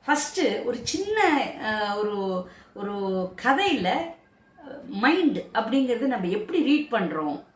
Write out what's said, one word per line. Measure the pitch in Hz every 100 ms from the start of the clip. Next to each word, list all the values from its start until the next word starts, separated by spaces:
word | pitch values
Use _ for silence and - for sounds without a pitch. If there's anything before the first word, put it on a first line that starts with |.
| -
ஃபர்ஸ்ட் | 294 - - 269 214 240
ஒரு | -
சின்ன, | - 311 403 440 381 285 - -
அஹ், | 220 214 208 208
ஒரு, | 208 208 190 185 185 - -
ஒரு | 202 202 202 196 190 185 -
கதையில, | 240 277 403 269 180
அஹ், | 285 339 - _ _ _ - 285 - -
மைண்ட் | 185 247 359 320 180 -
அப்படிங்கறது | 226 220 269 262 233
நம்ம | 269 233 180
எப்படி | 208 - 330
ரீட் | 269 294 -
பண்றோம் | 226 180 156 151 143 -